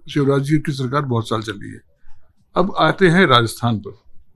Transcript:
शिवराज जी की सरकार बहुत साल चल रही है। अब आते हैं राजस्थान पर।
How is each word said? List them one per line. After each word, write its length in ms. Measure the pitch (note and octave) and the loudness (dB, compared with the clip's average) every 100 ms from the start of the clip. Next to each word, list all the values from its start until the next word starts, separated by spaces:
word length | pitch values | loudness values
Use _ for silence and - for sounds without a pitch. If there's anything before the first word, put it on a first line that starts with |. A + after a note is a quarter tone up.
| - | -6
शिवराज 300 | D3+ C#3 C#3 | 0 2 2
जी 160 | C3+ D3+ | 2 0
की 140 | - | 0
सरकार 300 | C3+ C3 C#3 | -4 -4 -2
बहुत 280 | C#3+ A#2 A2 | -2 -2 -2
साल 120 | A2 | -4
चल 120 | A2 | -6
रही 180 | G2+ G#2 | -10 -12
है। 240 | G#2+ - _ - - - _ _ - | -16 -20 _ -14 -14 -16 _ _ -2
अब 160 | F#3 F3+ | 0 2
आते 280 | D#3+ - F#3 | 0 4 4
हैं 200 | E3+ F3 | 4 6
राजस्थान 520 | A#2+ A2+ - A#2+ G#2+ | 4 4 0 -2 -2
पर। 200 | - - - - - | -6 -18 -20 -20 -20